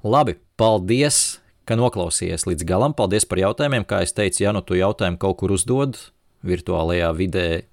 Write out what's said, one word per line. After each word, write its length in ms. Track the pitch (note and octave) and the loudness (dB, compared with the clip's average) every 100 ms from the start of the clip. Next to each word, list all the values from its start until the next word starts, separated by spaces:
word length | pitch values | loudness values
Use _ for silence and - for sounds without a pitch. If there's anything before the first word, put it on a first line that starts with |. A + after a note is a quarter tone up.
| G#2+ | 2
Labi, 300 | C3+ C3 D#2+ _ | 2 2 -2 _
paldies, 840 | - A2+ G#2+ F2+ B2 D3 - - - _ _ - | 2 4 4 2 2 2 2 -2 -6 _ _ -4
ka 80 | |
noklausījies 720 | A2+ B2 G#2+ F2+ - F2 F2 - | 2 2 0 -4 -2 -4 -4 -4
līdz 160 | D#2+ | -4
galam. 320 | D#2+ F#2 C#3 | 0 2 2
Paldies 320 | D3 G2 G#2 - | 0 0 0 0
par 140 | F#2 | 0
jautājumiem. 400 | F#2+ - D3 B2+ G2 | 0 0 0 -2 0
Kā 140 | G2 F2 | -2 -2
es 80 | |
teicu, 300 | - G2+ - | 0 -2 0
ja 100 | G2+ | 0
nu 80 | G#2 | 0
tu 160 | - F2+ | -2 0
jautājumu 400 | G2 G#2+ F#2 F2 | 0 0 -2 0
kaut 220 | G2 F#2 | -2 0
kur 80 | F#2+ G2 | 0 0
uzdod 420 | - C3 C#3 B2 - _ _ _ F#2 | 0 0 0 -6 -16 _ _ _ -4
virtuālajā 640 | F2+ - E2+ E2 F2 E2+ E2 | -4 -2 -2 0 0 0 0
vidē 300 | F#2 F2+ E2+ E2 - | -2 0 0 -2 -6